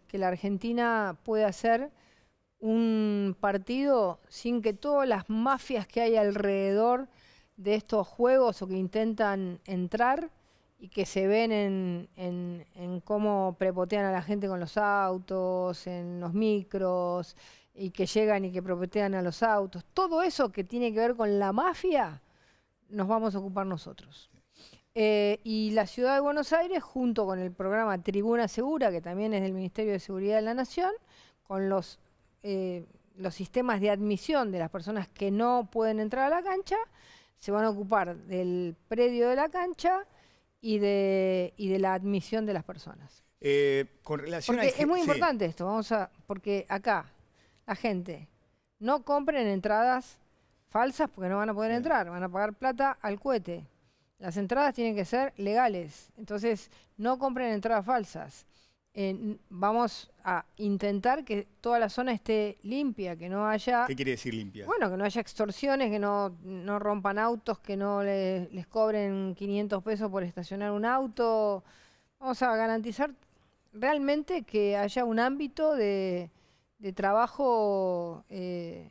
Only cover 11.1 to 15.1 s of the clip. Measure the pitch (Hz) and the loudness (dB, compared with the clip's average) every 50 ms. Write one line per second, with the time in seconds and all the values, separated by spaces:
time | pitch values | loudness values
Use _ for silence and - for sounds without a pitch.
11.1 | - 196 190 190 208 220 233 226 220 208 202 196 190 190 185 180 175 175 175 - | 0 2 2 4 4 4 4 2 2 2 0 0 0 0 -2 -2 -4 -4 -8 -12
12.1 | _ - 185 180 180 180 180 175 175 170 - - - 180 180 180 180 175 - - | _ -10 -8 -6 -6 -6 -6 -8 -8 -10 -14 -16 -16 -12 -8 -8 -8 -8 -4 -2
13.1 | 208 208 214 214 208 196 190 185 175 - 190 190 175 185 180 180 208 208 202 196 | -2 0 2 2 2 2 0 -2 0 0 0 0 2 0 0 0 0 0 0 0
14.1 | 190 180 160 165 208 202 202 196 190 180 170 156 - 214 208 202 202 202 196 185 | 0 0 -2 -2 -2 -2 -2 -2 -2 -4 -4 -2 0 0 2 2 2 2 2 0